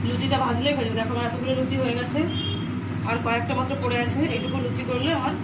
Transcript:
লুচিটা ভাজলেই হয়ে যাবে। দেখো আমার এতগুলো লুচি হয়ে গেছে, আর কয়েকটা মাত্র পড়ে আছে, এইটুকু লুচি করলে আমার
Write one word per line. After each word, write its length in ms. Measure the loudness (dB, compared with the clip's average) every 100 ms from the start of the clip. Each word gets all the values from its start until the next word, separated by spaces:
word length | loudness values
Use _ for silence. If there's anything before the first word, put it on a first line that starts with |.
| 0
লুচিটা 300 | 0 2 2
ভাজলেই 300 | 2 2 2 2
হয়ে 100 | 0
যাবে। 120 | 0
দেখো 120 | 0
আমার 120 | 0 -2
এতগুলো 240 | -2 0 0
লুচি 180 | 0 2
হয়ে 120 | 0 0
গেছে, 200 | 0 0 0 0 -2 -2 -4 -4 -4 -4 -2
আর 80 | 0
কয়েকটা 280 | 0 0 0 0
মাত্র 140 | 0 0
পড়ে 140 | 0 0
আছে, 160 | 0 2 2
এইটুকু 220 | 0 -2 -2
লুচি 180 | 0 -2 -2
করলে 200 | 0 2 2
আমার 140 | 0 -2